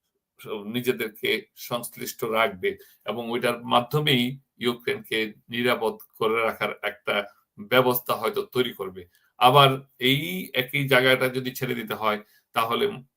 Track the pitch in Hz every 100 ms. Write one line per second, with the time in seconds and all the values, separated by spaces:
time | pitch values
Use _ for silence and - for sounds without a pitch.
0 | _ _ _ _ 113 104 101 120 127 113
1 | 110 - 120 110 - - - 120 - -
2 | 113 - 117 110 113 92 98 98 - _
3 | - 113 117 120 120 120 120 120 123 147
4 | 151 127 120 139 _ - 120 120 - -
5 | - 110 107 - - 117 123 117 110 104
6 | - - 113 113 113 101 107 - 104 -
7 | - 101 101 _ _ - 104 127 127 123
8 | - 113 110 101 - 120 120 - 95 92
9 | 87 _ _ - 127 143 135 131 - -
10 | 127 143 165 185 - - 127 143 139 127
11 | 131 127 131 127 127 123 120 120 110 107
12 | 110 104 - _ _ 120 113 117 117 113
13 | -